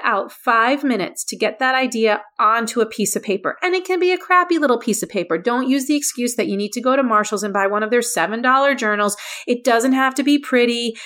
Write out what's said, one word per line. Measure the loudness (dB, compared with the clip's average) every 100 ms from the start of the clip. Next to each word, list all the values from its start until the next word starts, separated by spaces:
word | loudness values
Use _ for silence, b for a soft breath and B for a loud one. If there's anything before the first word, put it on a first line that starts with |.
out | 0 -2 -4
five | -6 0 2 2 0
minutes | 0 -2 -4 -8
to | -10 -4
get | -2 0
that | 0
idea | 0 0 2 2 0 -4 0
onto | 2 2 0 -2
a | -2
piece | -2 -2 -2
of |
paper. | -4 -4 -4 -2
And | -2
it | -2 -2
can | 0
be | 2
a | 0
crappy | 2 2 2 2
little | 2 0
piece | 0 -4
of | -4
paper. | -4 -2 -2
Don't | 0 0 0
use | 0 0
the | -2
excuse | -2 -4 -4 -2
that | -4
you | -4
need | -4
to | -4
go | 0 2
to |
Marshall's | 2 2 0 -4
and | -2
buy | 0 0
one | 0
of | 0
their | 0
seven | 0 -2 -2 0
dollar | 2 4 2 2
journals. | 0 0 0 -2 B B B
It | -2
doesn't | 2 2 4
have | 2 2 0
to |
be | 2 2
pretty. | 2 2 2 0 -4 -6